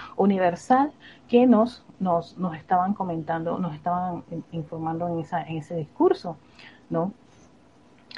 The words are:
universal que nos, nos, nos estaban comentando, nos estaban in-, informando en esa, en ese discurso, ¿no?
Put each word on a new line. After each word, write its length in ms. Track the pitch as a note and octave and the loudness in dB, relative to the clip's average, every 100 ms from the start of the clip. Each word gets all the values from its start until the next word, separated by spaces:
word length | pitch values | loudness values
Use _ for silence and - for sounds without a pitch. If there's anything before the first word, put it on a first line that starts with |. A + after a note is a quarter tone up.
| - - | -14 0
universal 760 | G3 F#3+ F3 F3 - B3+ D4+ - - - - | 2 4 2 0 2 2 2 -4 -20 -20 2
que 200 | A#3+ B3+ | 4 6
nos, 380 | G#3+ A#3 - - - | 6 4 -2 -20 -6
nos, 380 | F#3 E3+ - - | 0 0 -2 -8
nos 180 | F3+ D#3 | -6 -6
estaban 380 | - F3+ F#3 | 0 0 2
comentando, 640 | G3+ F#3 E3 D#3 E3 E3+ F3 | -2 -4 -4 -4 -4 -4 -4
nos 160 | F3 | -4
estaban 500 | D3+ F3 F3 F3+ E3+ - | -4 -4 -2 -4 -8 -10
in-, 120 | E3 - | -12 -10
informando 560 | E3 D3+ E3 D#3+ E3 F3 | -10 -10 -8 -6 -6 -4
en 100 | E3 | -6
esa, 220 | D3+ E3+ | -6 -8
en 160 | D#3+ D#3+ | -6 -10
ese 180 | D3 E3+ | -8 -8
discurso, 640 | D3+ - F4+ - F3+ - _ - - - - | -8 0 0 0 -6 -12 _ -20 -20 -20 -6
¿no? 240 | E3 F#3 - _ _ - _ _ _ _ _ _ | -4 -4 -6 _ _ -20 _ _ _ _ _ _